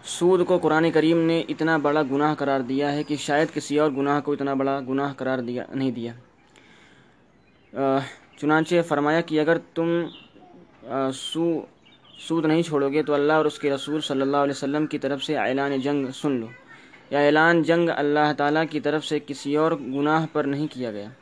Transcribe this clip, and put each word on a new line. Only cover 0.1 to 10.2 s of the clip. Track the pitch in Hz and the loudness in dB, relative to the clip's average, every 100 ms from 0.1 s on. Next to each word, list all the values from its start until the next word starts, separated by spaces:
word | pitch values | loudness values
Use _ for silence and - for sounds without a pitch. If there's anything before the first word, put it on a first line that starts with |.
| - 175 185 175 | 0 2 4 4
کو | 180 | 2
قرآن | 165 156 165 | 4 4 4
کریم | 160 156 170 | 4 4 4
نے | 165 165 - | 2 0 -2
اتنا | 151 156 160 | -2 0 2
بڑا | 143 151 | 2 2
گناہ | 139 139 151 | 0 0 0
قرار | 151 139 135 | 0 0 0
دیا | 123 135 143 | 0 -2 -2
ہے | 147 | -2
کہ | 147 147 | -4 -6
شاید | - 143 160 | 0 0 0
کسی | 147 - 143 | -2 -2 0
اور | 151 | 2
گناہ | 139 139 143 | 0 0 0
کو | 143 | 0
اتنا | 139 139 | -4 -2
بڑا | 135 135 139 | 0 0 -2
گناہ | 127 135 143 | -4 -4 -4
قرار | 135 131 131 | -4 -4 -4
دیا، | 120 123 - | -4 -8 -8
نہیں | 131 135 | -4 -4
دیا۔ | 120 117 120 - _ _ - - - - - _ _ _ _ _ _ _ | -4 -10 -12 -20 _ _ -20 -20 -20 -20 -20 _ _ _ _ _ _ _
آ، | - 135 135 131 - - - | -4 0 0 -4 -16 -20 -6
چنانچہ | 147 156 160 175 170 | 0 0 2 0 2
فرمایا | 143 147 160 | 0 2 0
کہ | 165 156 | 0 0
اگر | 151 170 170 | 2 0 -2
تم، | - 165 170 160 - | -4 -2 -2 -4 -10